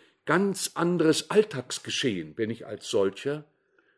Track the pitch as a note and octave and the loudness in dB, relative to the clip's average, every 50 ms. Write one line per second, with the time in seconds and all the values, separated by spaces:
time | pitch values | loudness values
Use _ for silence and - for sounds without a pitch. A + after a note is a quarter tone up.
0 | _ _ _ _ _ - D3+ F3+ G3+ G3 F#3 - - - - C#3+ E3+ F3 F3+ E3+ | _ _ _ _ _ 0 2 2 2 0 -2 -2 -6 -6 -2 0 0 2 2 4
1 | D#3+ D#3+ D3 - - - E3 G#3 G#3+ - - C3 - - - - - - - - | 4 4 4 2 0 2 4 2 2 2 0 -8 -8 -8 -10 -10 -8 -6 -4 -2
2 | - C3 G2+ F2 D#2 D2+ D2+ - A2+ G#2+ A2+ - - - G#2+ G2 - - - G#2+ | -2 -2 -2 -2 -6 -8 -6 -4 -4 -4 -4 -6 -10 -12 -12 -12 -6 -2 0 2
3 | G2 G2 G2 - - C#3 C#3+ D#3 D3+ _ _ _ _ _ _ _ _ _ _ | 2 2 0 -4 -4 -4 -4 -6 -8 _ _ _ _ _ _ _ _ _ _